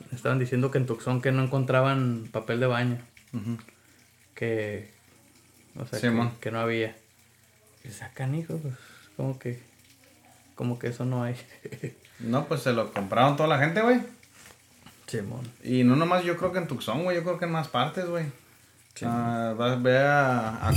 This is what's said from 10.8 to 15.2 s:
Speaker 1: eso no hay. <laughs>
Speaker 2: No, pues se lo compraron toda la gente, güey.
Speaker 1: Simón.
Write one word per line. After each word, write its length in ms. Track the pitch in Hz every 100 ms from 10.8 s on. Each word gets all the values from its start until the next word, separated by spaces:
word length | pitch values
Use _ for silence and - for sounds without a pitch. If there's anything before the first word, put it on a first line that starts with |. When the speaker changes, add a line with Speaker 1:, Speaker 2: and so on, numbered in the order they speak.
| 120
Speaker 1:
eso 160 | 123 127
no 160 | 127
hay. 100 | 120 120
<laughs> 540 | - - - 131 131 - - -
Speaker 2:
No, 260 | 117 123 151
pues 160 | 123
se 100 | 131
lo 200 | 117 104
compraron 440 | 104 95 107 131 143
toda 120 | 156
la 100 | 147
gente, 240 | 147 175
güey. 180 | 226 247 - - - - - - _ _ - - -
Speaker 1:
Simón. 320 | 113